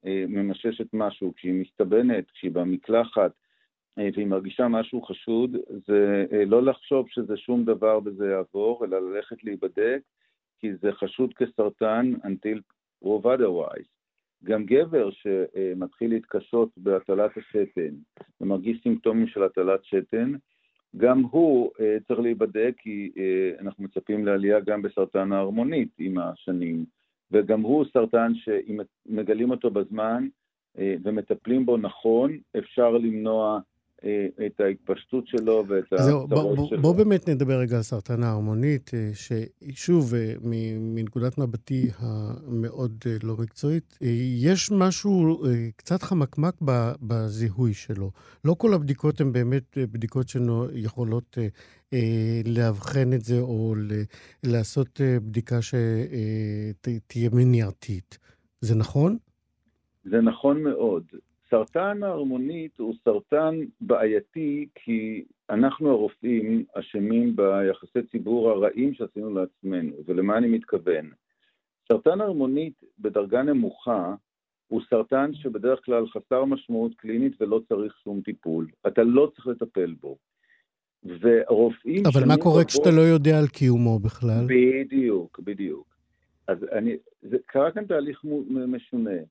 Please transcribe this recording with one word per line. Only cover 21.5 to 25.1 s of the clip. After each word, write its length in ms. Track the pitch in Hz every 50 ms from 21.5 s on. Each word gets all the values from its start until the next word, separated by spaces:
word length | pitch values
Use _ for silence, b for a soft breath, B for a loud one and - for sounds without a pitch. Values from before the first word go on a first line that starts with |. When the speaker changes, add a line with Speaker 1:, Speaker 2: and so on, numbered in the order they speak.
| 143 123 120 - - -
Speaker 1:
אה, 160 | 110 107 107 110 104 _
צריך 120 | 120 107
להיבדק, 520 | 120 117 117 101 110 107 95 107 110 123 127 _
כי, 320 | _ 110 107 101 101 95 - -
אה, 420 | 95 95 92 92 95 92 85 -
אנחנו 240 | 95 98 92 _ 98
מצפים 420 | 98 _ 95 - - 107 104 104
לעלייה 340 | 101 101 95 98 101 104 107
גם 220 | 98 98 104 104 101
בסרטן 500 | 101 - - 95 -